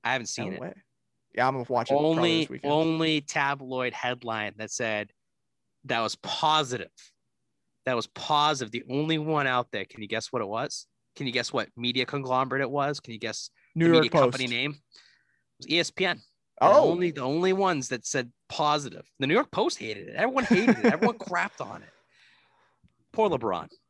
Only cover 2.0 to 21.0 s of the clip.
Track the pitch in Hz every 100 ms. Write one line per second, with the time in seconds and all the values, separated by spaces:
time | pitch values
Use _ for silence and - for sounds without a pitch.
2 | 151 165 170 165 156 131 143 147 160 160
3 | 160 156 147 156 139 139 131 127 127 -
4 | 123 127 120 110 107 101 110 - 117 107
5 | 107 _ _ _ _ _ _ _ 135 117
6 | 110 - - - 156 156 135 120 - -
7 | - _ _ _ _ _ _ _ - 123
8 | - - - 147 147 143 113 117 - 135
9 | 156 160 151 151 135 127 123 104 98 113
10 | 101 110 - 123 101 110 131 - - _
11 | _ - 139 123 117 127 104 - 120 123
12 | 123 143 131 127 131 135 139 143 139 143
13 | - 113 113 - - _ _ 165 170 165
14 | 151 160 127 127 127 120 139 147 _ -
15 | _ _ _ _ _ _ - 165 165 -
16 | 185 131 _ _ _ - 160 269 240 170
17 | 180 147 127 156 185 190 190 156 127 123
18 | - 135 120 _ _ - 151 151 135 -
19 | - _ 135 196 294 - 294 - 113 104
20 | - - 226 262 254 214 240 220 240 170